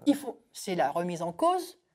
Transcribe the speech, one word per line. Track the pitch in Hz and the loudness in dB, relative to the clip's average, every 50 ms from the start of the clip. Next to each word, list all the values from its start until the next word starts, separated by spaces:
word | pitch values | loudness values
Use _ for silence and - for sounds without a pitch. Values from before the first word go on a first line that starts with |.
| - | 0
il | - 277 | 0 0
faut, | 285 285 254 - - _ _ _ | 0 -2 -6 -10 -12 _ _ _
c'est | - - - 185 | -10 -6 -4 0
la | 170 151 135 | 2 2 2
remise | 143 170 175 180 175 160 | 2 0 -2 -2 -2 -4
en | 170 170 | -4 -6
cause | 170 - 311 339 359 370 339 - - - _ _ _ | -2 2 4 4 4 2 0 -4 -10 -18 _ _ _